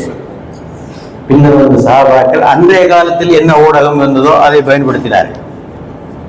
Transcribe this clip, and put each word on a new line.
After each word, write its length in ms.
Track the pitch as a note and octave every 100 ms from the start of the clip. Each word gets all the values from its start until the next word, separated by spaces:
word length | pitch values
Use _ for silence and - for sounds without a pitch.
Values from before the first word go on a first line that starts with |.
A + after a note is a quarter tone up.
| B2+ A#2 - - - - - - - - - - -
பின்னர் 400 | C3+ D3 C#3+ C3
வந்த 240 | A#2+ A#2+
சஹாபாக்கள் 500 | C3 C3+ C3 B2+ D#3
அன்றைய 460 | - C#3 F3 F#3+ F3+
காலத்தில் 520 | F3 E3+ E3+ E3+ D#3+
என்ன 140 | D#3+
ஊடகம் 460 | D#3 D#3 D3+ C#3+ D3
இருந்ததோ 400 | C#3 C3 C#3+ D#3+
அதை 220 | D3 D3
பயன்படுத்தினார். 680 | C3+ C#3 C3+ B2 A#2 G2+ - - - - - - - - - -